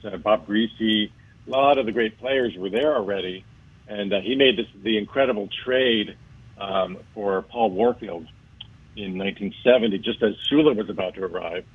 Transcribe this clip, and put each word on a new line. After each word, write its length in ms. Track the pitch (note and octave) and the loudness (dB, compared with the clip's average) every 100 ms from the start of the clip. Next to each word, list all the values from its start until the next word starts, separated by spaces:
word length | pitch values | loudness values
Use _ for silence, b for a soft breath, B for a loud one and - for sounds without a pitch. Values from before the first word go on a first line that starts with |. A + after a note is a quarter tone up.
uh, 120 | A2 F#2 | -10 -4
Bob 280 | G#2 G#2+ - | 2 2 2
Griese. 640 | G#2 A2+ - A2 G#2+ G2+ b b b - | 0 0 0 0 0 0 b b b -4
A 40 | |
lot 280 | C3 C#3 C3+ | 2 4 4
of 80 | A2+ | 2
the 60 | |
great 260 | A#2+ A2 - | 0 -2 -2
players 380 | B2 C3+ A#2+ F2 | -2 0 0 -2
were 140 | F#2+ | -4
there 240 | G#2+ D3+ | 0 2
already. 500 | C3+ G2 G2 F#2 F#2 - - - - - | 0 0 -4 -6 -10 -14 -20 -20 -20 -12
And, 260 | G#2 G2+ | -8 -2
uh, 80 | G2 | -2
he 140 | G#2 | 0
made 220 | C3+ C3+ A2+ | 4 4 4
this, 100 | G#2 - | -4 -6
the 140 | A2 G#2+ | -2 -2
incredible 520 | G#2 C3+ C3 G#2 G2 - | -2 0 0 0 -6 -8
trade, 520 | B2+ B2+ C3 A2 G2 - - - - - | -2 2 2 2 -2 -8 -20 -20 -20 -12
um, 400 | G2 F#2+ F#2 F#2+ - | -4 -2 -2 -4 -14
for 280 | A2+ G2+ F#2+ | -6 -2 -2
Paul 280 | - A#2+ A2 | -4 0 0
Warfield 560 | F#2 A#2+ - G#2 E2+ D#2+ - - - - - - | 2 2 0 -6 -12 -14 -20 -20 -20 -20 -20 -20
in 220 | G#2+ G2 F#2 | -12 -8 -4
nineteen 360 | G2 - G2+ - | -6 -4 -8 0
seventy, 340 | B2+ B2 A2+ G2 | 4 4 4 0
just 240 | A2+ A2 | -4 0
as 120 | A2 G2 - | 0 0 0
Shula 260 | C#3+ D3+ A2 | 4 4 2
was 120 | G#2 | -2
about 260 | G2 F#2 | -4 -6
to 100 | F#2+ | -6
arrive. 400 | F#2 F2 E2+ F2 - | -8 -6 -6 -8 -10